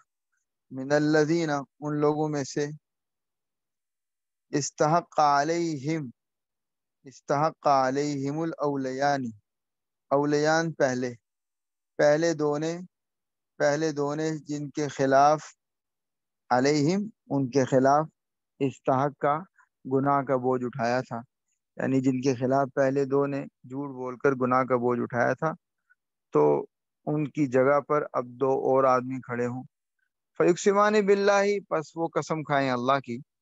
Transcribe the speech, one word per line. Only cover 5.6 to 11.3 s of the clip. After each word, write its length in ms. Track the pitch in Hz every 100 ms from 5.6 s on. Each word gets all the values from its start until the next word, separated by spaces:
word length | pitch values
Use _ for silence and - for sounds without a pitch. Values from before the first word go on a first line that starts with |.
| 170 147 139 160 127 - _ _ _ _ _ _ _ _ 139
इस्तहक्का 760 | - - 143 156 - 156 135 131
अलैहिमुल 680 | 139 147 143 135 151 165 -
औलयानी, 680 | 147 139 131 131 143 139 123 107 _ _ _ _ _ _ -
औलयान 640 | 139 147 147 151 160 165
पहले, 380 | 147 139 127 127 120 _